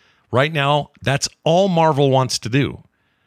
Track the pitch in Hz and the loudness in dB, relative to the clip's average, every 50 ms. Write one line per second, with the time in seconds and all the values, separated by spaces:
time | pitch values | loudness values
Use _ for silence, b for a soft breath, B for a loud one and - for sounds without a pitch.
0 | b b b b b b - 120 139 156 160 147 139 139 147 147 143 - _ _ | b b b b b b -2 0 0 0 -2 -2 -2 0 0 -2 -2 -6 _ _
1 | - 131 135 139 - - - _ _ 160 165 180 196 202 175 160 160 160 147 135 | -4 -4 -2 -2 -4 -6 -10 _ _ 0 2 2 2 2 2 2 2 2 2 2
2 | 143 135 131 131 131 117 - - - 117 110 143 135 80 - - - _ _ _ | 2 2 2 2 2 0 -2 -6 -6 -2 -2 0 -2 -2 -4 -10 -16 _ _ _
3 | _ _ _ _ _ | _ _ _ _ _